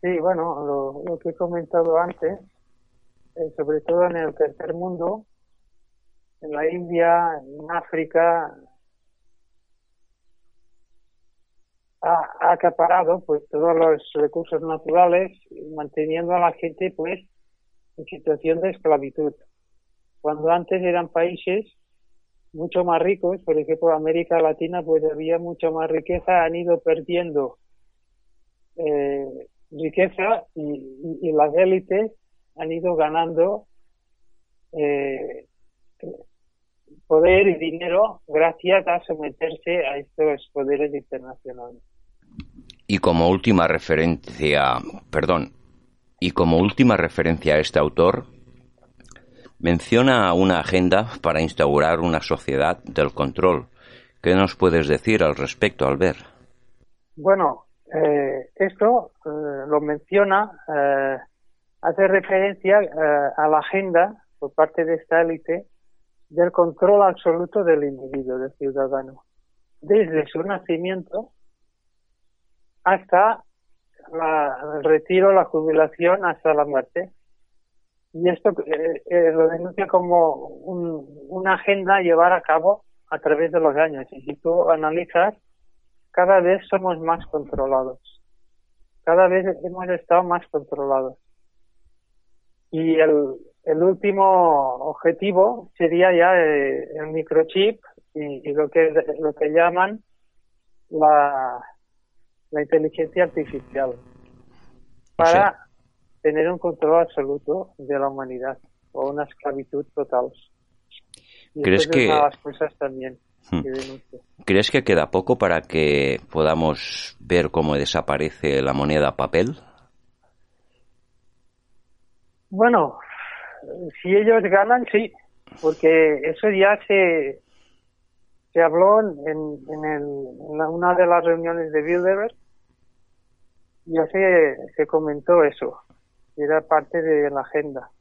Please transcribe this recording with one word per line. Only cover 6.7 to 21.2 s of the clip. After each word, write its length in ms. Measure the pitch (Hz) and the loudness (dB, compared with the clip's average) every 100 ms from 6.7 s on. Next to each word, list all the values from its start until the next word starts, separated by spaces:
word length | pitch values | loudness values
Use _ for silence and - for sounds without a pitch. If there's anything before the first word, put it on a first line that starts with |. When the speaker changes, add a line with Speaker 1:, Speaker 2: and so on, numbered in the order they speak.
| 180 175 170 170 170 170 156 | -4 -4 0 4 4 2 -4
Speaker 1:
en 300 | 131 147 151 | -12 -18 -10
África, 800 | 170 165 165 160 165 170 170 156 - - _ _ _ _ _ _ _ _ _ _ _ _ _ _ _ _ _ _ _ _ _ _ _ _ _ _ _ _ _ _ _ _ _ | -10 -6 -8 -2 2 2 2 -4 -12 -20 _ _ _ _ _ _ _ _ _ _ _ _ _ _ _ _ _ _ _ _ _ _ _ _ _ _ _ _ _ _ _ _ _
ha, 300 | - 170 147 - | -2 0 -2 -2
ha 120 | 165 | 0
acaparado, 680 | 170 175 165 170 180 165 175 | 2 0 2 2 2 2 -2
pues, 240 | 175 151 - | -2 -4 -4
todos 280 | 151 165 165 | -2 0 2
los 260 | 165 151 - | 2 2 -2
recursos 460 | 156 147 165 170 160 | -2 -2 -2 -6 -6
naturales, 800 | 160 160 - 165 180 175 190 190 _ - 151 156 | -6 -8 0 4 4 4 0 _ _ -20 -16 -12
manteniendo 560 | 147 151 156 160 170 | -10 -6 -4 -4 -2
a 80 | 180 | 0
la 120 | 170 | 0
gente, 380 | 170 170 160 185 - | -2 -10 -6 -8 -6
pues, 240 | 160 190 _ _ _ _ _ _ _ - | -8 -8 _ _ _ _ _ _ _ -20
en 80 | 151 | -20
situación 540 | - - 147 160 165 | -10 -4 -2 -2 -2
de 100 | 190 | -2
esclavitud. 640 | 185 160 147 139 143 151 - _ _ _ _ _ _ _ _ | -4 -2 0 -2 -6 -6 -8 _ _ _ _ _ _ _ _
Cuando 300 | 151 151 160 | -8 -4 0
antes 320 | 175 175 190 | 0 -2 -4
eran 280 | 180 175 170 | -2 -2 -2
países 640 | 170 | -2